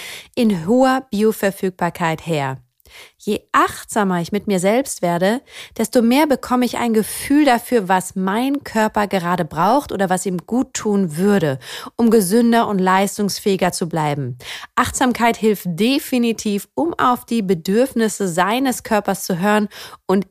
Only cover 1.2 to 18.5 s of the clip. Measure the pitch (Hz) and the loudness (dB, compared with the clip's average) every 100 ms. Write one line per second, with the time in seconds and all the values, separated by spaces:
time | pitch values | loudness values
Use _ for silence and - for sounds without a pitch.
1.2 | 214 214 202 190 190 - 170 - 170 160 | 0 2 -2 -2 -6 -2 -4 -2 -2 -2
2.2 | - 156 135 135 - _ _ - - _ | -2 -2 -2 -6 -12 _ _ -20 -20 _
3.2 | - 208 - 269 349 - - 233 196 180 | -6 -6 0 2 2 -2 -6 -2 0 0
4.2 | 170 208 202 190 185 226 269 - 175 170 | -2 -4 -2 0 2 2 0 -4 -2 0
5.2 | 185 240 - - - - 226 254 226 262 | 0 0 -6 -20 -20 -6 0 2 4 4
6.2 | 311 247 - 247 247 - 240 220 202 - | 2 0 0 0 0 -2 0 0 0 -6
7.2 | - 285 294 240 - 240 185 185 185 - | 0 4 4 2 2 0 2 0 0 -4
8.2 | 190 208 262 285 - 226 214 214 202 196 | -2 0 -2 -4 -4 0 0 0 -2 -2
9.2 | 175 180 170 151 180 262 285 190 196 185 | -2 -2 -2 0 2 2 0 -2 0 0
10.2 | 202 180 - 233 262 - 214 202 190 151 | -2 -6 -4 -2 -2 -4 0 0 0 0
11.2 | 196 202 151 131 - - - - 233 226 | 2 2 2 -2 -8 -14 -16 0 4 4
12.2 | 180 226 233 233 233 202 185 185 196 - | 4 4 4 4 2 0 2 2 2 0
13.2 | 202 - - 190 180 - 170 165 151 147 | -4 -2 -2 0 0 -2 -4 -2 -2 -2
14.2 | 131 123 - - - - 247 - 262 220 | -6 -8 -12 -16 -8 -2 -2 0 0 2
15.2 | 233 - 220 202 180 160 226 277 - 254 | 0 2 0 0 -4 0 0 0 0 -2
16.2 | 233 226 214 202 - - 311 - 254 240 | 0 -2 -2 -4 -6 -4 -4 0 0 0
17.2 | - 233 190 180 160 202 262 240 220 - | -2 -4 0 -2 0 0 2 0 -2 -2
18.2 | 196 165 180 | -4 0 0